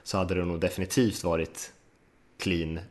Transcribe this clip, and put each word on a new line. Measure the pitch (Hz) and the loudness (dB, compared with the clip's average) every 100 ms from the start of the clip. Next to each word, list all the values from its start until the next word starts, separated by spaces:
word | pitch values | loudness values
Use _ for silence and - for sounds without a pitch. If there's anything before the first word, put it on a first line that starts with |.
så | - 98 | -4 -2
hade | 92 90 | 0 0
det | 87 | 0
nog | 85 | 0
definitivt | 90 - 92 - 117 - | 0 0 -2 4 4 2
varit | 87 82 80 - - - - _ _ _ _ - | 0 0 0 -6 -14 -16 -20 _ _ _ _ -6
clean | 98 85 80 82 92 | 0 0 0 -4 -4